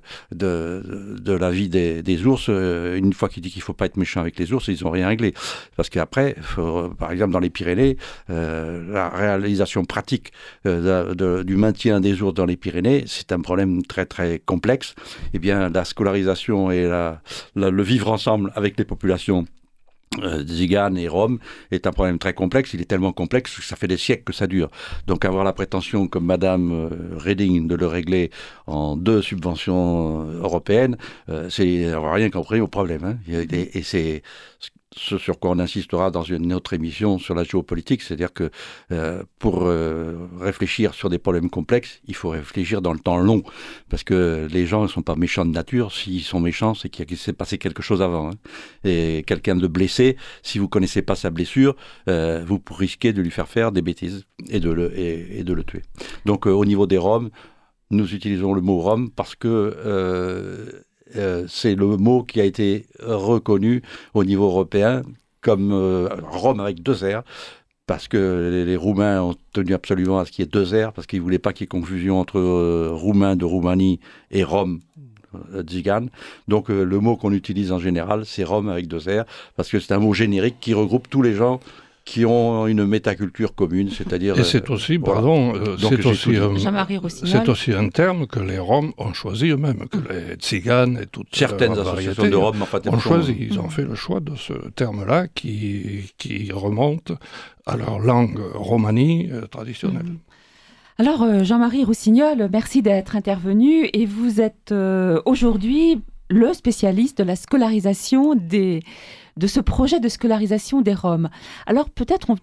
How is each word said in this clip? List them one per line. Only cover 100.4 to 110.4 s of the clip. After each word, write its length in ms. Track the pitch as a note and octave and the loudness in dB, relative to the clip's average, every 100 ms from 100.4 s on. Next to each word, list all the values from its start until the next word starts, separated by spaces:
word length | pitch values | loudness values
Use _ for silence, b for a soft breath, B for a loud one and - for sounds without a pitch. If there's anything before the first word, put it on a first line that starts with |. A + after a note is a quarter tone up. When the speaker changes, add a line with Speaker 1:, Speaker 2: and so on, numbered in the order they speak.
| b b b b b b | b b b b b b
Speaker 3:
Alors, 260 | A#3+ D4+ | 2 4
euh, 180 | A3+ G3+ | 4 4
Jean-Marie 400 | F#3+ A#3 A#3+ C4 | 4 4 4 2
Rossignol, 640 | A3+ A3+ G#3+ A#3 D4+ C#4 G3+ | 2 2 4 6 6 4 2
merci 300 | G#3 A3+ C4+ | 0 2 2
d'être 340 | G#3 G3 F#3+ G#3+ | 4 2 0 -2
intervenu. 760 | G3+ G3 F#3 G3+ C4 D#4+ D4 | -2 -2 2 4 6 6 4
Et 140 | - A3 | 2 0
vous 340 | G#3 A#3+ G#3+ | 0 0 2
êtes, 300 | A3 - - | 2 0 -4
euh, 500 | G3+ F#3+ F#3+ F#3 D#3+ | 0 2 2 2 2
aujourd'hui 800 | - C4 A#3+ A3 G#3+ C#4+ E4 C4+ - - - | 2 4 4 2 2 4 4 2 -2 -12 2
le 240 | G3 A#3+ | 4 6
spécialiste 640 | F4 B3 A3 G3 F#3+ C4 - | 4 0 2 2 4 2 2
de 60 | |
la 120 | F3+ F3+ | 0 0
scolarisation 960 | - C#4 A3+ G#3+ G3 G3 - C4 C#4+ | 0 2 4 2 2 0 2 4 4
des, 480 | C4+ E3+ G3 F#3+ E3 - B B B B B | 4 2 2 2 0 -4 B B B B B
de 100 | G3 | 0
ce 140 | C#4 | 2
projet 400 | - - C4 A#3+ | 2 2 4 4
de 80 | A#3 | 0
scolarisation 720 | - A#3+ A3 | 0 0 2